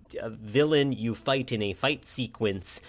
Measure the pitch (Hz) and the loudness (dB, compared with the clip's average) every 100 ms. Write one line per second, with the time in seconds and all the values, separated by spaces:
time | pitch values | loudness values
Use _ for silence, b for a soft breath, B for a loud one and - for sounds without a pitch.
0 | - - 113 110 110 120 151 151 143 113 | -14 -10 -10 -10 -2 2 4 4 4 2
1 | 117 107 - 135 127 113 104 90 135 139 | -2 -2 0 0 0 -2 -2 0 -2 -2
2 | - - 117 - 110 95 - - | -4 -4 -4 0 0 0 -4 -6